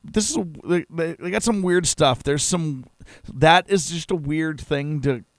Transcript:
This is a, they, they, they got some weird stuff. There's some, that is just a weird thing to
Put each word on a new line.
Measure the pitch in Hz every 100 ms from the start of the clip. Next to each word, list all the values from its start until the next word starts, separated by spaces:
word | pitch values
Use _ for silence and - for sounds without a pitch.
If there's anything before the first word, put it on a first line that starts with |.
This | - 214 214
is | 302
a, | 180 147
they, | - 175 -
they, | 165 165
they | 165 175
got | 208
some | 233 208
weird | 180 180 160
stuff. | - 147 123
There's | - 143
some, | - 180 160 131 120 _ - - -
that | 131 156 175 -
is | 196 147
just | 170 -
a | 175
weird | 143 156 160 156
thing | - 143 147 151
to | 135 123 -